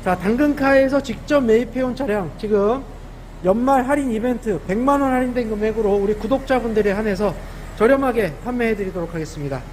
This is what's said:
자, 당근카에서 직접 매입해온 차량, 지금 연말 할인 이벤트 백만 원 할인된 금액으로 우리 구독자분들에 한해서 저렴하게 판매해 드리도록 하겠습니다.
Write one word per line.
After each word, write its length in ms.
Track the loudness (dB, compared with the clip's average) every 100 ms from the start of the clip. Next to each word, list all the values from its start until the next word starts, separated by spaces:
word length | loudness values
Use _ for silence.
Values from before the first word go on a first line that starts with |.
자, 120 | 0 0
당근카에서 840 | 0 2 2 2 4 4 6 2
직접 400 | -2 -8 0 2
매입해온 540 | 6 4 2 -2 -4 -2
차량, 360 | -2 -2 -2 -6
지금 460 | 0 2 2 0 -4 -14 -16 -16 -18 -6
연말 440 | 0 2 4 2 2
할인 240 | 0 0
이벤트 500 | -2 -2 -2 -2 -4 -2
백만 340 | -2 2 2
원 100 | 2
할인된 380 | 2 0 -2 -4
금액으로 460 | -2 -2 0 2 2
우리 180 | 0
구독자분들에 800 | -2 0 -2 0 0 0 0 0
한해서 420 | 0 -2 0 -2 -4 -12 -14 -14 2
저렴하게 580 | 4 4 2 0 -2 -4
판매해 320 | -6 -2 0 0
드리도록 380 | -4 -4 -6
하겠습니다. 480 | -6 -8 -6 -6 -6 -8